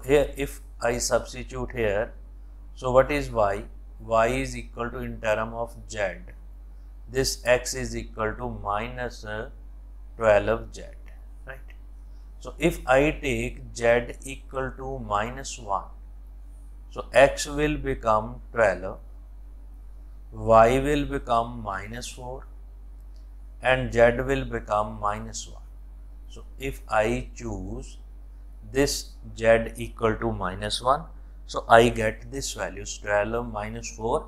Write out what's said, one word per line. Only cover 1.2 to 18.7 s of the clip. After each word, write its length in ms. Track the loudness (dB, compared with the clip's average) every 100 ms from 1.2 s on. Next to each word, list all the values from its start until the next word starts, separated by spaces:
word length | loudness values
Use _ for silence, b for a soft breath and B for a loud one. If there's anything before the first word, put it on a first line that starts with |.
| 0 -10 -8 -8 -6
here, 400 | -2 0 2 -2 -6 -16 -16 -16 -16 -16 -6
so 160 | 4
what 200 | 6 6
is 180 | 2 0
y? 360 | 2 2 2 -6 -14 -16 -12
Y 280 | 0 4 4
is 280 | 2 -2 -6
equal 340 | -10 -8 -6
to 80 | -6
in 200 | -8 -4
term 340 | 0 0 0
of 220 | -4 -8 -8 -10
z. 100 | -4 -4 -4 -14 -16 -16 -16 -16 -16 -18 -16 -6
This 300 | -2 0 0
x 300 | 4 4 4
is 240 | -4 -4 -6
equal 360 | -8 -4 -2 -2
to 140 | -6 -6
minus, 640 | -2 -2 -2 -6 -8 -8 -10
uh, 240 | -8 -8 -12 -16 -16 -16 -16 -14 2
twelve 580 | 6 6 6 0 -2
z, 100 | -12 -14 -14 -16 -16 -16 -16 -14
right? 120 | -14 -14 -16 -16 -16 -16 -16 -16 -14
So 140 | -12 0
if 220 | 2 2 4
I 320 | 6 6 2
take 400 | -2 0 -2 -6 -12 0
z 380 | 6 6 4 -10
equal 480 | -10 -12 -8 -4 -4 -6
to 220 | -8 -8
minus 600 | -2 0 0 -4 -10 -10
one, 300 | -4 -4 -4 -14 -16 -16 -16 -16 -16 -16 -16 -16 -14
so 140 | -10 2
x 340 | 8 8 6 -4
will 320 | 0 0 0
become 640 | -2 -2 2 2 2 -8 -6
twelve, 460 | 4 4